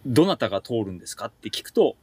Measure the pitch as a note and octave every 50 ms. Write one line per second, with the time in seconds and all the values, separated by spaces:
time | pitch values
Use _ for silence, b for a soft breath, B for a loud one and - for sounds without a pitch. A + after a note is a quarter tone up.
0 | _ C#3 B2 A#2 E3 G3 F#3 - B2 A2 G2+ G2 - - B2 A2+ G#2+ F#2+ F#2 F2
1 | - - - - A2+ A#2 _ _ _ G#2+ - - - - _ - G3+ C3+ - _